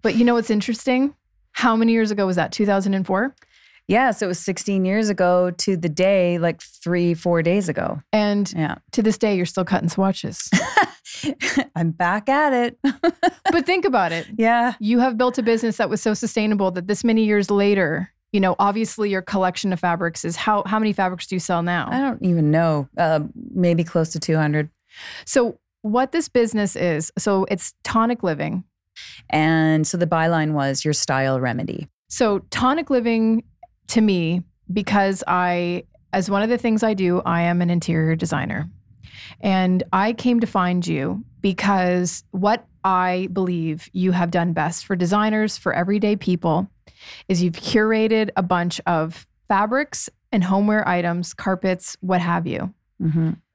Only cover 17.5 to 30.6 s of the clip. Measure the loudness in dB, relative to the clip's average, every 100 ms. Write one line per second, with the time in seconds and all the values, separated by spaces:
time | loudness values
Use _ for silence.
17.5 | 2 4 4 2 -2 -6 _ _ 0 0
18.5 | 2 0 0 -4 -2 -2 -2 -2 0 0
19.5 | -2 -4 -2 -2 0 -2 -4 -6 -4 0
20.5 | 0 0 0 0 0 -2 -4 -6 -6 -2
21.5 | -2 0 -2 -2 -2 -2 -2 0 2 4
22.5 | 4 2 0 -4 -2 0 0 -2 -10 -8
23.5 | 0 2 2 0 0 -2 -4 -2 0 2
24.5 | 0 -4 _ _ -20 -18 -14 -2 2 2
25.5 | -2 _ _ -2 0 0 -2 0 0 2
26.5 | 0 -2 0 -2 -2 -4 -4 0 0 0
27.5 | -2 -6 -8 -4 0 0 0 -2 -2 -4
28.5 | -6 -8 _ _ -20 -20 -20 -4 2 4
29.5 | 4 4 2 0 0 0 2 2 2 0
30.5 | 0